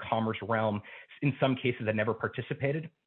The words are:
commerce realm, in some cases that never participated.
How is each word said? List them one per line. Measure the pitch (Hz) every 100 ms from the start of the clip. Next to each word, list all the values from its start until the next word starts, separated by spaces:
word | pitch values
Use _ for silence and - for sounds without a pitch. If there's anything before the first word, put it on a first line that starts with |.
| -
commerce | 113 110 107 101
realm, | 113 110 104 - - - -
in | 147 135
some | 135 127
cases | 127 120 110
that | 110
never | 110
participated. | 107 104 - - - 135 156 165 -